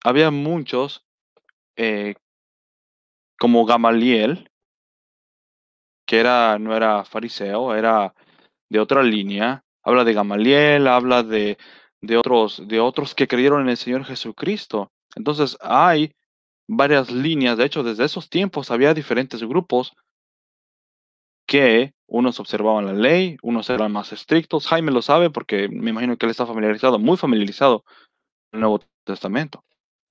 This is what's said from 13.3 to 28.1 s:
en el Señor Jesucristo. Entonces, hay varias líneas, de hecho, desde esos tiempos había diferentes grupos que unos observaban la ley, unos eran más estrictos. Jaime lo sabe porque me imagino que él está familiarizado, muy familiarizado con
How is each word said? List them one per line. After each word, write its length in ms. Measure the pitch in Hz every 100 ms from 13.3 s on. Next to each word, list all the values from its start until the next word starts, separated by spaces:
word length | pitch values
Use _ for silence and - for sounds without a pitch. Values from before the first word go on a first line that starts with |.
| 123 135 143
en 40 | 131
el 80 | 120
Señor 300 | 120 127 131
Jesucristo. 880 | 127 113 104 180 208 - 107 98 _ _ -
Entonces, 400 | 113 151 135 -
hay 540 | - 127 175 156 151 _ _ _ _ _ -
varias 420 | 113 143 143 123
líneas, 460 | 123 147 156 127 113
de 80 | 139
hecho, 180 | 156
desde 220 | 120 107 147
esos 240 | 185 -
tiempos 420 | 170 196 151 -
había 220 | 120 143
diferentes 500 | 156 143 117 131 117
grupos 500 | 113 160 180 123 127 _ _ _ _ _ _ _ _ _ _ _ _ _ _ _ -
que 480 | 143 131 113 135 _ -
unos 320 | 117 123 120
observaban 460 | 101 104 107 107 98
la 80 |
ley, 440 | 98 123 175 185 151
unos 280 | - 117 107
eran 220 | 123 107
más 200 | 104 104
estrictos. 560 | 107 - 165 156 156 -
Jaime 240 | 165 156
lo 100 | 127
sabe 280 | 113 151 175
porque 400 | 143 - 101 101
me 200 | - 113
imagino 280 | 110 123 117
que 80 | 117
él 40 |
está 160 | 117 120
familiarizado, 540 | 110 107 107 131 113
muy 180 | 113 180
familiarizado 680 | 151 113 101 - 139 110
con 680 | _ _ _